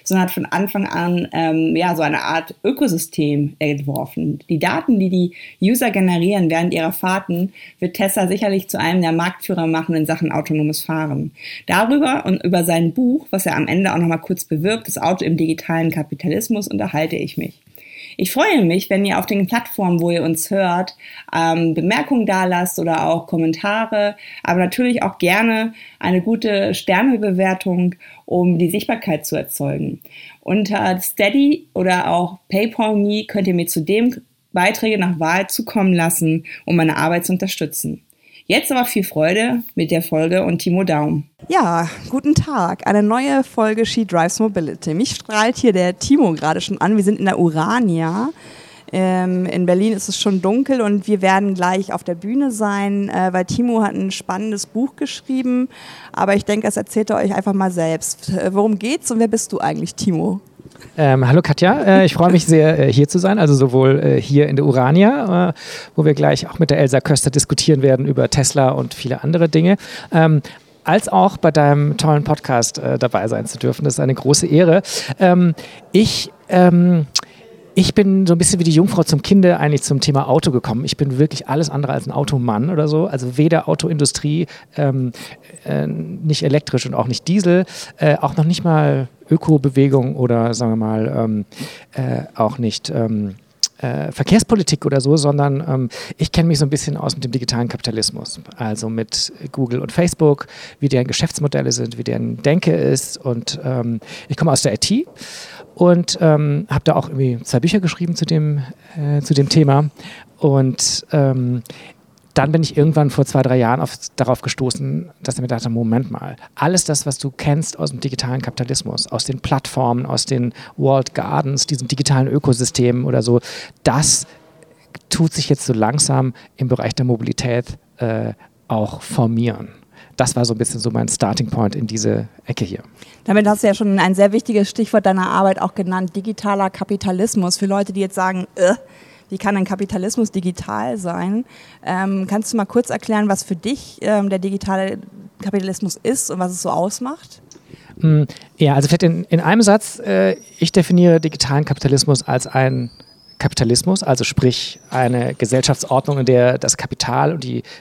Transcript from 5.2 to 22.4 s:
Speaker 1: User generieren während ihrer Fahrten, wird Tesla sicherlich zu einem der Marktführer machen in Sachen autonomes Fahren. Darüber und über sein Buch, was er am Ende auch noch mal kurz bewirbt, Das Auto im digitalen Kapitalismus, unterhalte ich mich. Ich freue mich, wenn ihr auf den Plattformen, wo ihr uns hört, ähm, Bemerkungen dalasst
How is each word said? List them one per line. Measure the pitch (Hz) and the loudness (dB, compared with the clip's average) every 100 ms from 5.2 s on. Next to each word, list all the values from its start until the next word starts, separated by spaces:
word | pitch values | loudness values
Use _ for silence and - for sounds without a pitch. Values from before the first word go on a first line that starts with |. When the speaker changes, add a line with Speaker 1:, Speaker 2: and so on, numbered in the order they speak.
| 175 - - - | -2 -4 -16 -2
Speaker 1:
User | 190 247 240 | 0 0 0
generieren | 196 190 175 175 202 165 | 0 2 2 0 2 0
während | 165 170 | 0 0
ihrer | 170 160 | -2 -4
Fahrten, | - 185 190 190 175 190 - - - | -4 -4 -4 -4 -4 -4 -8 -20 -8
wird | 180 | -6
Tesla | - 196 208 180 | -2 -2 0 -2
sicherlich | 190 214 196 - | 0 -2 -2 -4
zu | - | -4
einem | 160 185 | 0 0
der | 165 | 0
Marktführer | 165 175 - - 180 165 | 0 -2 -6 -6 -2 -2
machen | 160 160 160 | -2 -2 -2
in | 151 | -2
Sachen | 160 160 | -2 -4
autonomes | 156 151 156 151 151 | -4 -2 -2 -2 -4
Fahren. | - 160 156 135 156 - - - - | -6 -4 -4 -6 -8 -12 -18 -12 -2
Darüber | 180 226 277 285 294 | 0 2 2 0 0
und | - 185 | -2 -2
über | 175 180 | 0 0
sein | 170 165 170 | 0 0 0
Buch, | 202 247 285 - | 0 0 0 -2
was | 190 185 | -4 -2
er | - | -2
am | 156 | -2
Ende | 175 196 | 0 0
auch | 165 | 0
noch | 170 | 0
mal | 165 | -2
kurz | - 180 | -4 -6
bewirbt, | - 156 180 226 - | -4 -2 -2 -2 -6
Das | - | -4
Auto | 151 185 | -2 -2
im | 156 165 | 0 0
digitalen | 160 165 - 165 165 | 0 -2 -4 -2 -2
Kapitalismus, | 160 151 143 170 185 - 214 196 | -2 -6 -6 -4 -2 -2 -4 -4
unterhalte | - 185 147 160 - | -4 -2 -2 -2 -4
ich | 147 - | -6 -8
mich. | - - _ - - - - - | -10 -12 _ -20 -20 -20 -14 -6
Ich | 185 | -4
freue | 262 415 320 | 0 2 2
mich, | 175 180 - | 2 0 -2
wenn | 190 196 | -2 0
ihr | - | -2
auf | |
den | - 202 185 | -2 -2 -2
Plattformen, | 233 - - 185 175 | -2 -6 -4 0 0
wo | 170 | 0
ihr | 170 | 0
uns | 160 165 - | -2 -4 -2
hört, | 196 185 175 185 - - - - | -2 0 -2 -4 -10 -20 -20 -6
ähm, | 165 165 165 165 | -2 0 2 0
Bemerkungen | 160 170 240 294 262 214 | 0 0 0 0 0 0
dalasst | 185 | 0